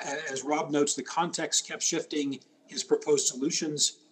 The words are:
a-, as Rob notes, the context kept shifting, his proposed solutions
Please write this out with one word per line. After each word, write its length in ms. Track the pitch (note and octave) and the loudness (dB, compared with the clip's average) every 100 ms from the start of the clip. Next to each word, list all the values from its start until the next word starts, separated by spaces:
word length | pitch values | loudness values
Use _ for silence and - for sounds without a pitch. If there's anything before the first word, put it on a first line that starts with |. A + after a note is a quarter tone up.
a-, 280 | C#3+ D3 D#3 | -4 -6 -6
as 120 | C3+ | -6
Rob 280 | C3+ D3+ D#3 | 0 0 2
notes, 220 | D3 D3 - | 2 2 2
the 80 | |
context 640 | - E3 E3+ E3 D3+ - - | -2 -2 0 -2 0 0 -2
kept 140 | D#3+ | -4
shifting, 560 | - E3 - D3+ C#3 C3 _ _ - | 0 0 -2 -2 -2 -4 _ _ -12
his 160 | C3+ | -8
proposed 440 | - D3 D#3 C#3+ - | 0 2 4 4 2
solutions 720 | B2+ D3 - D#3+ D3 - - _ | 0 -2 0 -2 0 0 0 _